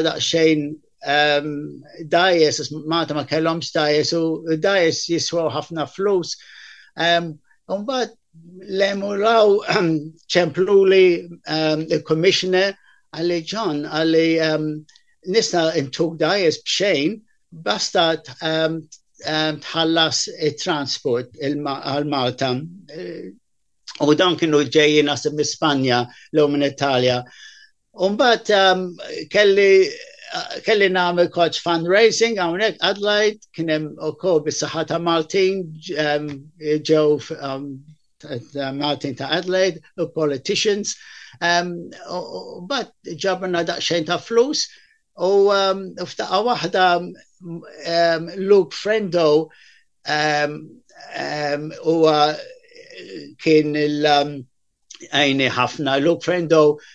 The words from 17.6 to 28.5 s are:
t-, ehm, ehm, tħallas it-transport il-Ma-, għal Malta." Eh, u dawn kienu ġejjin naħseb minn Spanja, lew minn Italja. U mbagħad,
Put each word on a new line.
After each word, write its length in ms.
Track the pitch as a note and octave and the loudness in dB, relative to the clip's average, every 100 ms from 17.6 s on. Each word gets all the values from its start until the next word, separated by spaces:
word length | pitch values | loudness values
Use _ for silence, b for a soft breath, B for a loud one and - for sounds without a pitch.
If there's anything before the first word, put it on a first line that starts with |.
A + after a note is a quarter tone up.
| E3 G#3 - F#3 E3 | -6 -4 -2 0 2
t-, 240 | D#3+ - - | 0 -6 -10
ehm, 380 | D#3+ D#3+ D#3+ D#3+ D#3 - _ _ - | -4 -2 -2 -4 -10 -20 _ _ -6
ehm, 340 | D#3 D#3 D3+ | -2 -2 -4
tħallas 640 | - E3 D#3+ E3 D#3+ - - - | -6 -2 0 2 0 0 -6 -2
it-transport 1040 | D#3 D3+ F#3 D3+ C#3 - C#3 A#2+ B2 - | -4 -2 -2 -2 -2 -4 -2 -2 -4 -8
il-Ma-, 400 | C#3 D3 D3 C3+ | -4 -4 -4 -6
għal 280 | C#3+ C#3 D3 | -4 -4 -2
Malta." 400 | C#3+ B2+ B2+ C3+ B2+ D#3+ F3 - | 0 -2 -2 -2 -2 -6 -16 -18
Eh, 400 | D#3 F3 E3 F#3 G3+ _ _ _ _ - - | -14 -12 -12 -14 -18 _ _ _ _ -16 -2
u 120 | D3 | 2
dawn 240 | D3+ F#3 D#3 | 4 4 2
kienu 240 | E3 D3 | 2 2
ġejjin 440 | C3+ D#3 D3+ D3+ D3 | 4 4 6 4 2
naħseb 240 | C#3 D3+ | 0 -4
minn 160 | D3+ D3 | -4 -4
Spanja, 540 | - D#3 C#3 C3 B2 A#2+ B B | -2 0 2 2 2 0 B B
lew 140 | D3+ D3 | 2 2
minn 200 | C#3+ C#3 | 2 -2
Italja. 540 | C#3 C#3+ B2+ B2+ B2 B2 B B B B B _ - | -2 0 2 2 0 -4 B B B B B _ -4
U 140 | F#3 | -2
mbagħad, 380 | G#3+ B3+ A3 - | 2 2 2 2